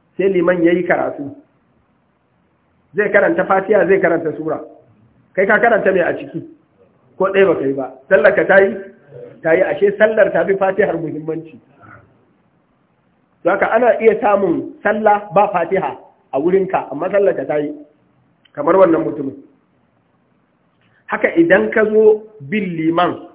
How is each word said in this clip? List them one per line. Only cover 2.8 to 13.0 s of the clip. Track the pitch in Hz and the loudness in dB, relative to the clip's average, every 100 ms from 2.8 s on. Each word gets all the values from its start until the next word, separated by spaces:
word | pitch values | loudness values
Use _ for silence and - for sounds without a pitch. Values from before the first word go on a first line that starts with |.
| _ 165 | _ -4
zai | 202 | 0
karanta | 202 185 165 185 | 2 2 0 0
Fatiha, | 190 190 202 175 | 0 2 0 2
zai | 190 | 2
karanta | 175 165 156 147 | 2 0 -4 -6
sura. | 156 139 - - _ _ _ _ _ | -6 -8 -10 -20 _ _ _ _ _
Kai | - 196 | -2 0
ka | 208 | 2
karanta | 233 208 185 | 2 2 0
me | 185 | 0
a | 170 | 0
ciki? | - - 160 - - _ _ _ _ _ - | -4 -8 -12 -14 -20 _ _ _ _ _ -4
Ko | 190 | -2
ɗaya | 196 185 | 2 2
ba | 143 | 2
ka | 135 | -2
yi | |
ba. | 135 127 - - | -4 -8 -12 0
Sallar | 190 208 180 | 2 4 2
ka | 170 | 2
ta | 190 | 4
yi? | 196 - - - _ - - - | 4 -2 -14 -20 _ -20 -20 -8
Ta | 165 | 0
yi. | 170 | 0
Ashe | - - 202 196 | 0 0 -2 2
sallar | 220 214 185 | 0 2 2
ta | 180 180 | 0 -2
fi | 190 | -2
Fatihar | 190 190 185 165 | -2 0 -2 -2
muhimmanci. | 156 156 156 160 - 120 _ _ - - _ _ _ _ _ _ _ _ _ _ | -6 -10 -8 -10 -12 -20 _ _ -20 -20 _ _ _ _ _ _ _ _ _ _